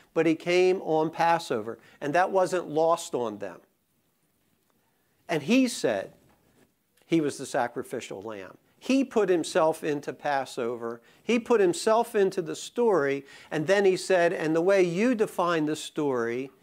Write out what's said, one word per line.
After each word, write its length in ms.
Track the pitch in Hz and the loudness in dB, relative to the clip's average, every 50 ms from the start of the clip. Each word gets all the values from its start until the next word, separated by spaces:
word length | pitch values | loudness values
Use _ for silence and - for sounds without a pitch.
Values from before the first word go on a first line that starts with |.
| _ _ - | _ _ 0
but 120 | 165 160 | 2 2
he 100 | 165 160 | 2 2
came 460 | 160 - 175 175 180 185 185 180 - | 0 0 0 2 4 4 4 2 0
on 300 | - - 156 156 156 160 | 0 -2 0 0 0 0
Passover, 640 | 160 - 165 170 170 160 - - 139 113 104 113 113 - - - - - | 0 0 2 2 2 0 -2 -4 -4 -4 -4 -6 -10 -12 -16 -20 -14 -10
and 120 | 147 147 147 | -6 -2 2
that 180 | 170 185 196 | 2 2 2
wasn't 360 | 190 190 185 165 175 180 170 | 2 2 2 2 0 -4 -4
lost 480 | 165 147 156 165 165 170 165 - - - | -2 0 2 2 2 2 0 -2 -4 -4
on 220 | 131 120 110 104 | -4 -4 -4 -6
them. 240 | 101 101 92 82 - _ _ _ _ _ _ _ _ _ _ _ _ _ _ _ _ _ _ _ _ _ _ _ _ _ _ _ _ _ _ _ _ _ - | -8 -10 -12 -12 -14 _ _ _ _ _ _ _ _ _ _ _ _ _ _ _ _ _ _ _ _ _ _ _ _ _ _ _ _ _ _ _ _ _ -4
And 140 | 170 151 135 | -4 -2 0
he 240 | 151 233 269 262 | 2 2 4 2
said 460 | 233 - - - 135 107 98 - - - _ _ _ _ _ _ _ _ _ _ _ _ _ _ _ _ _ _ | 2 0 -2 -2 -2 0 -2 -4 -8 -14 _ _ _ _ _ _ _ _ _ _ _ _ _ _ _ _ _ _
he 160 | - 170 165 | -2 0 0
was 160 | 151 139 - | 0 0 -4
the 80 | - 135 | -6 -8
sacrificial 760 | - - 143 120 120 - 135 120 - - 117 - - - 101 | -4 -2 -2 -2 -2 -4 -8 -10 -8 -10 -10 -10 -10 -14 -14
lamb. 360 | 98 113 110 101 92 - - _ _ _ _ _ | -12 -14 -14 -14 -16 -18 -20 _ _ _ _ _
He 240 | - - 262 269 269 | -4 0 0 0 0
put 240 | - - 226 208 | 0 0 0 2
himself 560 | 180 185 165 - - - 185 160 160 156 - - | 2 2 0 0 0 0 2 2 2 0 -2 -2
into 300 | 160 147 147 147 - 139 | -4 -4 -4 -6 -10 -12
Passover. 880 | - - 147 143 135 131 - - 139 120 117 123 113 117 117 117 - _ _ _ _ _ | -8 -4 -2 -2 -2 -4 -6 -6 -6 -6 -4 -4 -6 -6 -8 -10 -10 _ _ _ _ _
He 160 | - 226 240 | -2 -2 0
put 200 | 233 - 240 214 | 2 2 4 4
himself 540 | 196 175 165 - - 220 220 226 226 226 - | 4 4 2 0 0 2 2 2 2 0 0
into 300 | 214 196 190 - - 170 | 0 0 0 0 -2 -6
the 120 | 151 156 | -6 -8
story, 680 | - - - - 240 240 226 196 160 139 139 139 139 139 - - - - - | -10 -12 -8 -2 0 2 2 2 2 2 0 -2 -4 -6 -12 -20 -20 -12 -8
and 160 | 165 156 156 | -6 -4 0
then 200 | 151 196 208 202 | 2 2 4 4
he 120 | 190 185 | 4 4
said, 340 | 175 - - 190 175 170 170 170 | 2 2 2 2 4 4 2 2
"And 220 | - 165 156 160 | 0 -2 0 0
the 60 | 165 | 2
way 220 | 170 190 202 196 180 | 4 4 4 4 4
you 320 | 175 165 185 220 254 254 | 2 2 0 0 2 2
define 500 | 214 214 - - - 180 170 170 160 156 | 0 -2 -2 -2 -2 0 0 0 0 0
the 100 | 151 151 | -2 -4
story," 760 | 151 - - - 160 151 139 127 120 117 117 117 127 135 - - _ | -6 -8 -10 -6 -4 -2 -2 0 0 -2 -2 -4 -6 -8 -10 -14 _